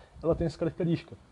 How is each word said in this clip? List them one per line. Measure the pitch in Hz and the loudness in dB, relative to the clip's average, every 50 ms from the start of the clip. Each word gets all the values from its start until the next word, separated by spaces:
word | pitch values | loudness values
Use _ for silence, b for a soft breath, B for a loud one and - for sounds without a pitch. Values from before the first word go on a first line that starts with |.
| B B B B | B B B B
ela | - 160 160 | 0 0 0
tem | - 175 | 2 0
essa | 160 - - | -2 -2 0
característica, | 170 165 - - 180 165 165 - - - - - - - | -2 -2 0 0 2 2 2 0 -2 -6 -18 -20 -20 -20